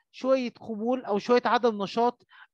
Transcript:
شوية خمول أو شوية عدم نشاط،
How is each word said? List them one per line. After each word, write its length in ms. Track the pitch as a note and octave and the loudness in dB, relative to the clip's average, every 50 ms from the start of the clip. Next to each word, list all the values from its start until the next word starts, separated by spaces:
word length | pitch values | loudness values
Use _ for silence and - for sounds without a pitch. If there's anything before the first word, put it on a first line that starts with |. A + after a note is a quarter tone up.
| _ _ | _ _
شوية 420 | _ - - C4 C4 C4+ B3 A#3 - - | _ -6 0 0 2 2 0 -4 -8 -10
خمول 460 | - A3 A3+ G3+ G#3+ A#3 B3+ C4 - | -12 -12 -8 -4 -2 -2 -2 -2 -2
أو 140 | - G#3 G3+ | -2 -4 -2
شوية 220 | - - B3 B3 - | 2 2 2 2 4
عدم 380 | A3+ A3 A#3+ A3 A#3+ G#3+ G3+ G3 | 2 2 2 2 0 0 -2 -4
نشاط، 440 | F3 - A3+ A#3 B3 - _ _ _ - - - _ | -4 0 0 0 0 0 _ _ _ -20 -20 -20 _